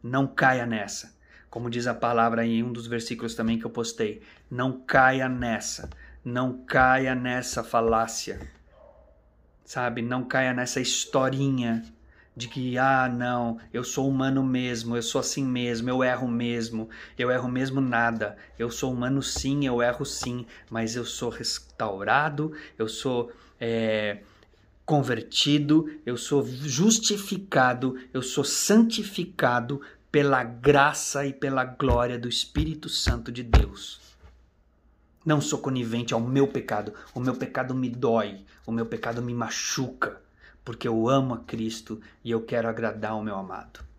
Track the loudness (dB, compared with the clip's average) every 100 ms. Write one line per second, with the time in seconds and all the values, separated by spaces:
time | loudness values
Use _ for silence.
0 | 0 2 2 4 4 4 0 -2 -4 -8
1 | -12 _ _ -20 _ -8 -4 -2 -2 0
2 | 2 4 4 4 2 2 0 -4 -4 -4
3 | -4 -6 -6 -2 0 0 -2 -4 -6 -2
4 | -4 -4 -16 -20 _ -2 -2 -2 2 6
5 | 8 6 0 -2 -2 -2 -4 -10 -12 -16
6 | -20 -14 -6 -2 -2 -4 2 6 6 6
7 | 2 0 -2 -4 -4 -6 2 2 4 4
8 | 0 -4 -8 -10 -12 -18 _ _ -20 -20
9 | _ _ _ _ _ _ -12 -4 -4 -2
10 | -2 -4 0 0 2 0 -2 -2 -2 -4
11 | 0 2 2 0 0 0 0 -2 -6 -20
12 | -20 _ _ -14 -10 -6 -4 2 4 4
13 | 2 0 -2 0 -2 -4 -6 -8 -4 -2
14 | 0 2 2 2 2 0 -2 -4 -2 -2
15 | -2 -2 -2 -2 -2 0 0 -2 0 2
16 | 2 2 0 0 0 -2 -4 -6 -8 -14
17 | -16 -4 0 2 0 -2 0 0 2 2
18 | 2 0 -4 -6 -20 -6 -6 -2 -4 -2
19 | 0 0 -2 -4 -2 0 2 2 2 0
20 | -6 -6 -6 -6 -10 -18 -8 -4 -2 -4
21 | -6 -6 -6 -4 -6 -6 -10 -6 -4 -2
22 | 2 2 2 -2 -4 -6 -18 -6 -6 -4
23 | -2 -2 -4 -10 -20 _ -2 0 0 0
24 | -2 -6 -12 _ _ _ _ _ 0 2
25 | 2 -2 -2 0 4 4 6 4 4 -8
26 | -6 -6 0 0 0 -6 -4 4 6 6
27 | 2 -2 -4 -6 0 4 4 4 -2 -4
28 | -8 -6 -2 -2 0 0 6 8 8 2
29 | -6 -6 -6 0 2 2 -2 -8 -10 -20
30 | _ 4 4 2 0 2 6 8 6 2
31 | -4 -4 -4 -4 -2 0 -2 -2 2 2
32 | 2 -2 -4 -4 -2 -2 -2 -4 -6 -2
33 | 0 -2 -4 -10 4 4 4 -6 -16 -18
34 | -20 _ -20 _ _ _ _ _ _ _
35 | _ _ 0 0 2 -2 -2 -2 -2 -2
36 | -2 -2 0 2 2 2 -4 -4 -4 -12
37 | -12 -4 -2 -2 -4 -4 -2 -2 -4 0
38 | 2 2 2 -6 -18 -18 -6 -4 -4 -4
39 | -4 -4 -4 -4 -4 -6 -4 -4 -4 -4
40 | -6 -6 _ _ -20 _ -14 -6 -2 0
41 | 4 2 2 -6 -8 -6 -6 -6 -12 -14
42 | -14 _ -4 -4 -2 -2 -2 -2 -6 -4
43 | -6 -4 -4 -6 -8 -12 -14 -20 -20